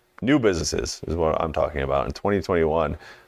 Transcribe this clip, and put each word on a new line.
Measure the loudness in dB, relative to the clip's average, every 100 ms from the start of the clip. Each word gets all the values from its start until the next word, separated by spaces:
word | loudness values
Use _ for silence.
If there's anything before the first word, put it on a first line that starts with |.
| _ -6
new | 2 4
businesses | 4 2 -2 -4 -4 -8 -6
is | 0
what | 0 0
I'm | 0
talking | 0 0 0
about. | 0 0 -2
In |
twenty | -4 0 0
twenty-one, | 2 2 2 2 0 -4 -12 -20